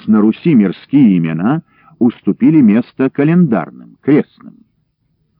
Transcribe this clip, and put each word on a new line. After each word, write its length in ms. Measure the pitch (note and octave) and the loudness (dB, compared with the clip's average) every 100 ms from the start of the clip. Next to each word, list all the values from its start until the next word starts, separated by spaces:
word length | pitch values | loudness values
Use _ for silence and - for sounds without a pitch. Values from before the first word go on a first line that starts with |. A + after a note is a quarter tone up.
| - | 0
на 140 | G#2+ | 0
Руси 340 | G#2+ - E3+ | 0 -2 0
мирские 640 | C3+ F#2+ - - C#3 A#2+ F2+ | 0 0 -4 -4 0 2 0
имена 440 | E2 D#2+ G2+ D#3+ - _ _ - | -2 -4 -4 -4 -8 _ _ -4
уступили 600 | A#2+ - - F#3 C#3 D#3+ | -4 -4 -8 -2 0 2
место 500 | A2+ G#2+ - - C3 | 2 0 -4 -6 -6
календарным, 880 | - D3+ E3+ E3 G#2 C#2 B1+ A#1 _ | -2 0 0 0 -2 -6 -16 -20 _
крестным. 580 | - C#3+ - _ - - _ _ _ _ _ _ _ _ | -2 0 -2 _ -20 -20 _ _ _ _ _ _ _ _